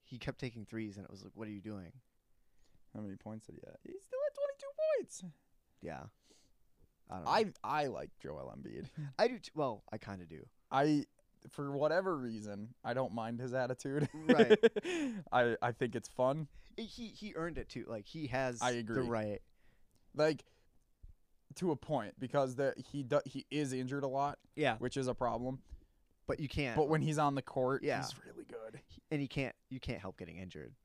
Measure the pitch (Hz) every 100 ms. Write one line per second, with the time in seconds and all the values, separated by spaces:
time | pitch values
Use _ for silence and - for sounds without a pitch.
0 | _ 127 - 135 131 117 101 110 110 101
1 | 95 98 98 92 110 104 107 104 85 131
2 | _ _ _ _ _ - - - - 107
3 | 104 98 107 110 - - - - - 392
4 | - 508 571 571 571 554 554 571 622 571
5 | 330 - 180 - _ _ _ _ 82 71
6 | 69 _ _ - _ _ _ _ - _
7 | _ 92 87 175 208 - 104 151 147 90
8 | 73 - - 76 65 58 - 55 - -
9 | 143 131 226 240 - 156 139 104 - 110
10 | - 98 85 78 - _ _ 131 147 147
11 | - _ _ _ - - 143 143 151 165
12 | 190 160 123 113 104 101 110 - - 120
13 | 127 113 113 117 127 127 123 127 139 139
14 | 143 - - - 226 214 226 - 330 349
15 | 285 220 147 123 120 117 117 117 127 117
16 | - - 127 147 147 - - - 220 -
17 | 226 - 208 160 165 139 113 127 - 110
18 | 101 160 143 127 131 120 123 120 110 117
19 | 123 117 107 101 - _ - _ - _
20 | _ 139 156 151 - _ _ - _ _
21 | - - _ _ _ - 185 147 - 147
22 | 107 - 123 143 135 123 139 - 127 143
23 | 127 143 139 139 - 143 143 131 127 139
24 | 139 135 139 - - - 147 113 123 139
25 | 127 120 120 113 123 131 - - - _
26 | _ _ - - 143 - 139 117 147 156
27 | 143 151 147 139 - - 127 135 143 117
28 | 82 - - - - 117 110 131 - -
29 | _ 151 139 - 131 - _ 127 - 104
30 | 95 92 87 82 92 80 64 -